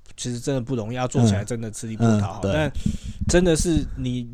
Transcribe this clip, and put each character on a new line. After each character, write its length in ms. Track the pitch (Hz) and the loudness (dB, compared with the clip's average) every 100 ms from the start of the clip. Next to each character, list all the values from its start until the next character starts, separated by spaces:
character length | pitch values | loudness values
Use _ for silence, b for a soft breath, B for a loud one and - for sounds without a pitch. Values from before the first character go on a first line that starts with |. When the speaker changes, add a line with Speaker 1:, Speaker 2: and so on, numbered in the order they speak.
| - - | -18 -10
Speaker 1:
其 140 | 127 | -6
实 80 | 120 | -4
真 160 | 143 135 | -2 -2
的 40 | |
不 160 | 120 127 | -2 -4
容 160 | 107 | -4
易， 40 | 127 | -4
要 120 | 127 | 0
做 160 | - 117 | 4 4
起 60 | |
来 120 | 98 101 | 4 -2
真 160 | 120 | -6
的 80 | 113 | -6
吃 160 | 104 113 | -8 -8
力 100 | 107 | 0
不 80 | 113 107 | 2 4
讨 140 | 95 | 0
好。 80 | 98 | -2
Speaker 2:
嗯， 0 | |
嗯， 20 | |
对。 100 | 98 | 0
Speaker 1:
但 180 | 151 147 B B B B B - | 0 0 B B B B B 2
真 160 | 175 | 4
的 120 | 180 156 | 6 4
是 280 | 180 156 123 135 | 2 0 0 -4
你 320 | 127 123 120 | -4 -4 -6